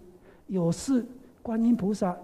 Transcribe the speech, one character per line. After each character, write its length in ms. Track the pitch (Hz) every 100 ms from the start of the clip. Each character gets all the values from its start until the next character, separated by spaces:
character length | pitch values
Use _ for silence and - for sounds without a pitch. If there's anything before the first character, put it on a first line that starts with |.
| - - - - -
有 220 | 185 170
事 360 | 170 - 254 220 - - -
观 220 | - 226
音 100 | 233
菩 200 | 233 185
萨 200 | 202 185 180